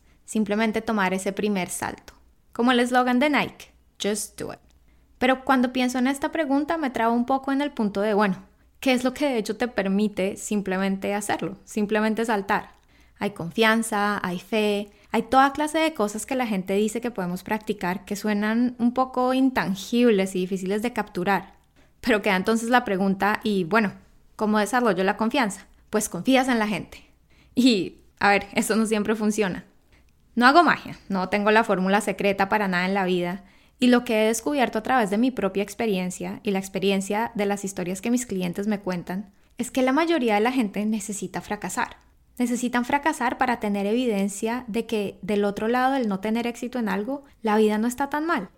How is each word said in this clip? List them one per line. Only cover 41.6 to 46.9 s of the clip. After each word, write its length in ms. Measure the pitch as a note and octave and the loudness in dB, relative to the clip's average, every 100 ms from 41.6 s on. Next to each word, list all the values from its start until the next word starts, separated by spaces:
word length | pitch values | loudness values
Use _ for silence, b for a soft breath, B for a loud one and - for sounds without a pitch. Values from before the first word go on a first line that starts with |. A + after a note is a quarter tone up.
| F#3 - - - _ _ _ - | -6 -4 -6 -6 _ _ _ -4
Necesitan 460 | A#3+ B3 A#3+ A#3+ | -2 0 0 0
fracasar 540 | A#3+ C#4+ D4+ D4 A#3+ B3 | 0 0 0 0 -2 0
para 200 | B3 A#3 | -2 0
tener 280 | G#3 G3+ G3 | -2 -2 0
evidencia 760 | A#3 B3+ G3 G3 F#3+ A3 B3 A#3+ | 0 0 0 0 -2 -4 -4 -4
de 180 | G#3+ A3 | -6 -2
que 320 | A3 G3 - | -2 -4 -6
del 220 | F3+ G3+ | -2 0
otro 220 | G3+ G3+ G#3+ | 0 0 0
lado 280 | B3 C4 | 2 2
del 120 | C4+ A3+ | 2 0
no 140 | G3 | -2
tener 260 | G#3+ A3+ A#3+ | -2 -2 -2
éxito 320 | A#3+ A#3+ B3 | -6 -8 -4
en 100 | |
algo, 360 | G#3+ | -2